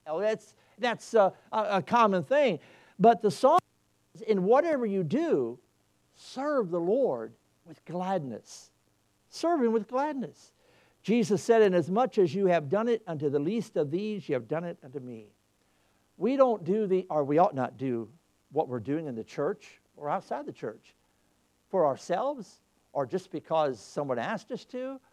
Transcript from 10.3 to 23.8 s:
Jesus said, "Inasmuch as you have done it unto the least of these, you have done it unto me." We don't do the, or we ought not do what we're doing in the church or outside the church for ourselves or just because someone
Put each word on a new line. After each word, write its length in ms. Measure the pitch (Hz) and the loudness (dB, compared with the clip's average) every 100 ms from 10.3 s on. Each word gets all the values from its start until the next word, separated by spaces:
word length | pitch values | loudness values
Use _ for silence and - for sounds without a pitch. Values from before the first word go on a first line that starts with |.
| - - _ _ _ _ _ | -12 -20 _ _ _ _ _
Jesus 400 | - 240 190 202 | 0 2 2 0
said, 200 | - 226 | 2 4
"Inasmuch 560 | 208 180 175 196 254 - | 4 2 0 0 0 2
as 160 | 175 | 0
you 120 | 185 190 | 2 2
have 220 | 170 143 | 2 0
done 200 | 190 233 | -2 -2
it 140 | 226 - | -2 -4
unto 220 | 156 147 | -6 -2
the 100 | 143 | -2
least 380 | 147 226 - 185 | -2 -4 -4 -4
of 140 | 147 | -2
these, 380 | 170 214 208 156 | -2 -4 -6 -4
you 60 | |
have 140 | 131 117 | -6 -4
done 160 | 151 | -6
it 140 | 175 - | -6 -12
unto 160 | 143 139 | -14 -14
me." 320 | 123 113 104 _ _ _ _ _ _ _ _ - | -14 -14 -18 _ _ _ _ _ _ _ _ -4
We 180 | 196 269 | 0 4
don't 280 | 262 214 | 4 4
do 240 | 165 214 208 | 0 0 2
the, 180 | 185 185 | 0 0
or 140 | 151 | 0
we 160 | 139 147 | 2 4
ought 160 | 185 | 4
not 240 | 135 127 - | 2 -4 -4
do 300 | 135 117 110 135 _ _ _ | -4 -4 -6 -14 _ _ _
what 180 | 139 156 | -4 -4
we're 120 | 123 | -4
doing 260 | 110 151 156 | -4 -6 -6
in 80 | |
the 100 | 113 | -10
church 560 | 110 - 147 208 - - _ - | -10 -6 -4 -6 -12 -20 _ -14
or 140 | 143 | -6
outside 360 | 180 - 262 294 | -6 -6 -10 -10
the 60 | |
church 420 | - 123 110 _ _ _ _ _ _ _ _ _ | -12 -12 -12 _ _ _ _ _ _ _ _ _
for 160 | 190 151 | 0 0
ourselves 760 | 123 - 180 262 285 185 _ _ _ _ | 0 -4 -2 -2 -6 -12 _ _ _ _
or 140 | 143 131 | -6 -4
just 240 | 180 - | -6 -8
because 480 | 151 - 160 147 | -12 -4 0 0
someone 400 | 123 | -2